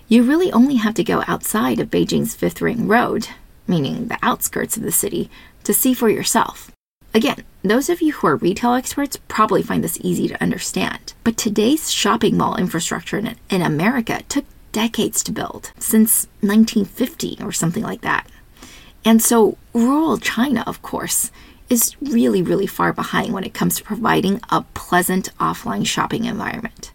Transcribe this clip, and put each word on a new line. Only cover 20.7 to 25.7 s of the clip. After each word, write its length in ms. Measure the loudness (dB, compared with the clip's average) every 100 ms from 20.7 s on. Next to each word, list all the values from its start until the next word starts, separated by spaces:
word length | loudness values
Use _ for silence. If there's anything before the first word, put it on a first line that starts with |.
| -10
course, 480 | -8 -6 -4 -4 -4 -8 -20 -12 0
is 280 | 0 0 -4
really, 440 | 0 2 4 4
really 240 | 2 0 0
far 260 | 0 -2
behind 400 | -2 -4 -4 -2
when 100 | -4
it 120 | -6 -2
comes 220 | -2 -2
to 60 |
providing 560 | -6 -2 0 2 2 0 -2
a 100 | -2 -2 -12
pleasant 600 | -2 0 2 0 -2 -4
offline 480 | -4 -4 -6